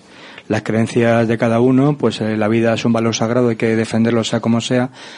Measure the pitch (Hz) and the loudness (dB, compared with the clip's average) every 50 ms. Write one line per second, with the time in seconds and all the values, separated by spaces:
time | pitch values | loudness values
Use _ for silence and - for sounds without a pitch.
0 | - - - - - - - - - - 104 110 - - 107 113 113 110 - 123 | -12 -20 -20 -20 -20 -20 -20 -14 -6 -4 -4 -4 -2 -2 -2 -2 -2 0 0 2
1 | 117 117 117 117 117 110 117 110 123 117 113 117 120 131 131 127 139 151 147 147 | 2 2 2 2 2 0 0 0 0 0 2 2 2 4 4 4 2 2 0 0
2 | - 113 107 - 113 110 110 110 104 104 113 117 117 117 113 113 - 123 113 113 | -2 -2 -2 -2 -4 -2 -2 0 0 0 2 2 2 2 0 0 0 0 0 2
3 | 113 113 110 - 113 110 120 123 123 120 113 - 120 113 110 113 113 - - 110 | 0 0 0 -2 -2 0 0 2 2 0 0 0 0 0 0 0 -2 0 0 0
4 | 113 117 117 117 110 - - 113 - 113 117 117 113 - 127 123 123 127 - - | 2 2 2 0 0 -2 -2 -2 0 0 0 0 0 0 0 -2 -2 -2 -6 -14
5 | - - - | -20 -20 -20